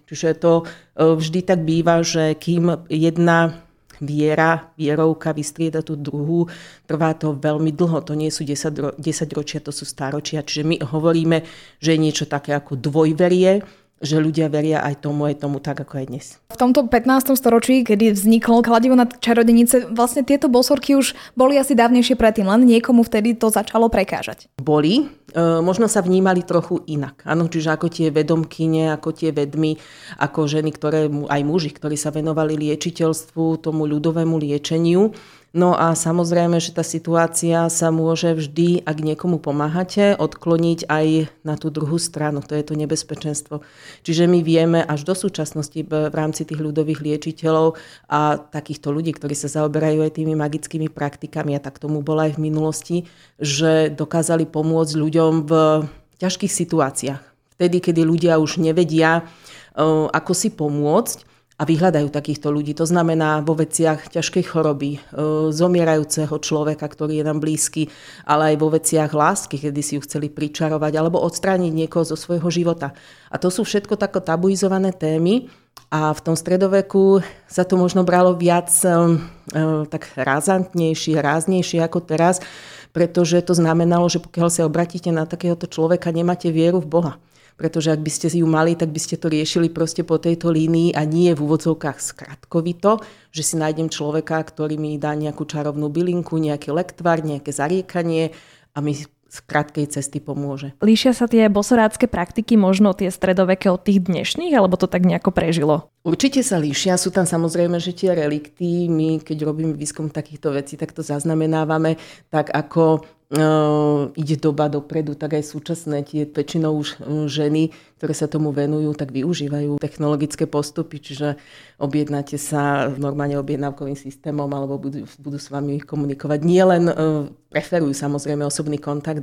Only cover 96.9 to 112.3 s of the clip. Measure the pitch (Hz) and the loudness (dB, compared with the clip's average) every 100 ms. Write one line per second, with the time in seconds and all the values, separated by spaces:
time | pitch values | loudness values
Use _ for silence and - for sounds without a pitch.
96.9 | - 175 165 156 143 - 139 147 190 185 | -4 0 0 -2 -6 -6 -4 -2 -2 -4
97.9 | 180 170 160 160 - - _ _ 147 147 | -4 -2 -2 -2 -6 -20 _ _ -6 -4
98.9 | 143 - _ _ - - 147 147 - 147 | -4 -8 _ _ -20 -6 -4 -4 -4 -6
99.9 | 147 139 147 - 139 143 139 139 - 214 | -6 -8 -8 -10 -8 -6 -8 -12 -2 4
100.9 | 220 262 240 240 226 220 202 208 240 220 | 4 4 2 2 4 4 4 2 4 4
101.9 | - 247 - 175 - 220 220 190 190 208 | 2 -2 -2 -6 -4 2 4 6 6 4
102.9 | 185 185 - 190 185 185 190 196 180 - | 4 -2 -2 0 2 2 2 2 0 2
103.9 | 196 180 170 - - 349 269 190 180 180 | 2 2 -2 -4 -4 0 4 4 2 0
104.9 | 180 180 170 - 180 170 165 147 156 - | 2 2 2 0 0 0 0 2 0 -2
105.9 | _ 170 170 269 269 240 180 151 143 190 | _ -4 0 0 0 0 0 -2 -2 0
106.9 | 180 185 190 170 170 165 170 175 175 175 | 0 0 0 0 0 0 0 0 0 -4
107.9 | 170 190 170 147 151 151 - 175 175 175 | -2 0 0 0 -2 -8 -8 -2 -2 0
108.9 | 160 160 160 - 156 151 151 160 147 147 | 0 0 -2 -4 -6 -4 -4 -4 -4 -8
109.9 | - 156 156 147 151 156 139 139 147 156 | -8 -8 -8 -10 -6 -4 -4 -6 -8 -10
110.9 | - 151 147 165 160 160 160 156 160 160 | -8 -6 -4 -2 0 0 0 0 0 0
111.9 | 160 - - _ | -2 -8 -20 _